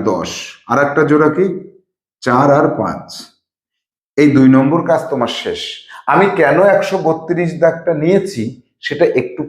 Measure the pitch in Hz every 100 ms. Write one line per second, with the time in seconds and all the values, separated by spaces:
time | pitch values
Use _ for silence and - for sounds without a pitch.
0 | 104 90 80 - - - - 127 143 160
1 | 147 151 156 175 190 - - - _ _
2 | _ _ 127 123 143 139 156 - 107 98
3 | - - - _ _ _ _ _ _ _
4 | _ - 147 135 131 131 135 165 170 160
5 | - 135 117 - 101 85 - - - -
6 | - 156 196 185 143 156 202 190 - 190
7 | 160 160 - 170 170 147 165 165 175 151
8 | 165 196 185 123 113 - _ _ - -
9 | 170 127 - -